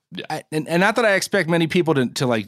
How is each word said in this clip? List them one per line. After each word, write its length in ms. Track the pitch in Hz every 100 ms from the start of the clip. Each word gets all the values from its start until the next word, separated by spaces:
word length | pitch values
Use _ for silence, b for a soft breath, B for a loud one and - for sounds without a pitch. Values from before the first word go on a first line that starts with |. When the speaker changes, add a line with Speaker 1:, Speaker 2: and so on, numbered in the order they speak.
| -
Speaker 1:
yeah. 140 | - -
Speaker 2:
I, 140 | 151 -
and, 140 | 156 151
and 100 | 170
not 160 | 202 226
that 80 | 220
I 100 | 190
expect 340 | - 202 160
many 180 | 170 165
people 260 | 180 160 143
to, 120 | 120
to, 180 | - 127
like, 220 | 113